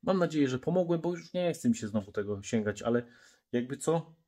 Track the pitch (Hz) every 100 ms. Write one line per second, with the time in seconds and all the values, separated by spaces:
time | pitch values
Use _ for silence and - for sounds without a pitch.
0 | - 190 170 151 139 127 139 175 175 170
1 | 170 175 - 180 175 156 123 113 107 107
2 | 101 - 101 101 101 113 104 104 113 120
3 | 120 - - _ _ 123 123 139 - 165
4 | 165 -